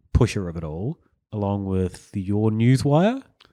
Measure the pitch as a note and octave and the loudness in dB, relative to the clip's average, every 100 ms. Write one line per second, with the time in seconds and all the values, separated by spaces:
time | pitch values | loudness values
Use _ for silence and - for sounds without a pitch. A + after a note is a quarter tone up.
0 | _ - A2+ - F2+ E2 D#2+ D#2 G#2+ E3+ | _ 2 2 0 -6 -8 -8 -6 -6 -8
1 | _ _ _ G#2+ G2+ G2+ G2 F#2+ F#2 - | _ _ _ -4 -2 -2 -2 -2 -2 -4
2 | - G2+ F#2 G2+ G#2+ A2 A#2 C3 C3+ D3 | -12 -8 -4 0 0 2 4 4 4 2
3 | F#3+ C4+ - _ _ | 2 0 -8 _ _